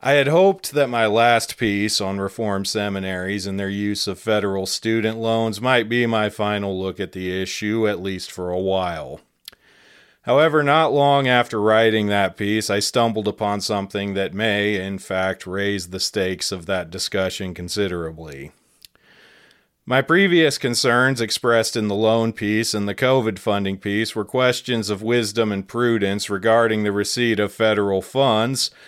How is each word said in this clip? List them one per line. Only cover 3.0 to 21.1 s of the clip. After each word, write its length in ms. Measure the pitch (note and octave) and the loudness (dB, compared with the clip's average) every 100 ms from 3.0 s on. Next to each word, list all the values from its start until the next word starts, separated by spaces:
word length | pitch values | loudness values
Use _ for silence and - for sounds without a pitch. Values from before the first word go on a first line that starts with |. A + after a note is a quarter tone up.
| F#2+ F#2 F#2 G2+ G2 | -6 -6 -4 -6 -4
and 140 | G2 | -6
their 80 | G2 | -4
use 400 | G2+ G#2 G2+ G2+ | -4 -4 -2 -4
of 100 | F#2 | -6
federal 480 | A2+ G#2 G2+ F#2+ F#2+ | 0 0 0 -2 -4
student 520 | - A2+ A2+ G#2+ A2+ | -4 -2 0 0 -2
loans 420 | A2+ A2+ A2+ G#2 | -2 0 0 -2
might 300 | B2 B2 A2 | 0 0 2
be 160 | A#2+ A#2 | 0 0
my 240 | A2 G#2+ | 0 0
final 500 | - G#2 G#2 G2 F#2 | -2 -2 -2 -4 -4
look 220 | F#2+ F#2 | -4 -6
at 100 | F#2 | -8
the 300 | F#2 F2+ F#2 | -6 -4 -4
issue, 440 | F#2 - G#2+ A2+ G#2+ | -4 -4 -4 0 0
at 140 | F#2 | -2
least 320 | G2 F#2 - | -6 -8 -10
for 180 | - F2+ | -8 -4
a 120 | F#2 | -2
while. 580 | F#2+ F#2+ F2+ D#2+ - - _ _ - _ _ _ _ _ _ _ | 0 0 -2 -6 -10 -14 _ _ -20 _ _ _ _ _ _ _
However, 420 | - C3+ D#3 D3+ | 0 4 4 4
not 300 | C#3+ D#3 D3+ | 4 2 4
long 340 | C#3+ C#3+ C#3 C3 | 4 4 4 4
after 320 | B2 A#2+ A2 | 2 2 0
writing 480 | G#2+ A2 A2+ G#2+ G#2 | 4 6 4 4 0
that 300 | G2+ F#2+ - | 0 0 -2
piece, 320 | G2+ A2 G#2 | -2 -2 0
I 100 | G2+ | -2
stumbled 480 | - B2 A#2 G#2+ G#2 | 0 0 0 0 -4
upon 320 | - G#2 G2+ | -2 -4 -2
something 540 | - G2+ G2 G2+ G2+ | -4 -4 -4 -6 -4
that 200 | G2 F#2+ | -4 -4
may, 440 | F#2+ A2 G2+ G#2 G2 | -2 0 0 0 -2
in 220 | F#2+ F#2+ | -4 -8
fact, 460 | - F#2 F#2+ F#2+ F#2 | -4 -2 -2 -4 -6
raise 440 | G2 G2+ G2+ F2 | -4 -2 -4 -6
the 100 | F#2 | -6
stakes 540 | - G#2 F#2+ F2+ - | -4 -2 -2 -2 -6
of 120 | F#2 E2 | -8 -4
that 220 | F#2 E2 | -4 -4
discussion 640 | F#2 - G2+ F#2+ - F#2 | -8 -4 -2 -2 -4 -10
considerably. 1000 | F2 F2 G#2 G2 F2 D#2+ D#2+ D#2+ C2+ C#2 _ _ _ - _ _ _ - _ _ _ _ _ - | -10 -8 -4 -2 -4 -8 -10 -16 -14 -16 _ _ _ -20 _ _ _ -20 _ _ _ _ _ -2
My 160 | C3 | 0
previous 560 | C3+ E3+ G3 F3 D#3 - | 4 4 6 4 4 2
concerns 640 | B2 A#2 C3 A#2+ C3 | -2 0 2 4 4